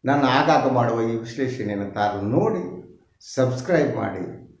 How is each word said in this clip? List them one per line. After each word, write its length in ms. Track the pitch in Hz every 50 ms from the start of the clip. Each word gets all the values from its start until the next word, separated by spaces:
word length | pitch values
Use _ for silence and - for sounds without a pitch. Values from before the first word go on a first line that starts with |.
| _
ನಾನು 200 | 131 143 147 139
ಆಗಾಗ 460 | 127 127 139 147 151 156 139 127 135
ಮಾಡುವ 300 | 123 123 117 117 113 113
ಈ 160 | 113 113 113 113
ವಿಶ್ಲೇಷಣೆಯನ್ನು 720 | 113 - - - 135 127 123 - 110 104 104 101 101 98 -
ತಾವು 280 | 104 104 104 101 101
ನೋಡಿ, 640 | 101 104 120 156 208 220 196 180 - - - - - - - - _ _ _ _ - - -
ಸಬ್ಸ್ಕ್ರೈಬ್ 600 | - 131 123 120 - - - 180 160 143 120 113
ಮಾಡಿ 580 | 110 107 98 95 92 90 85 85 - - - - _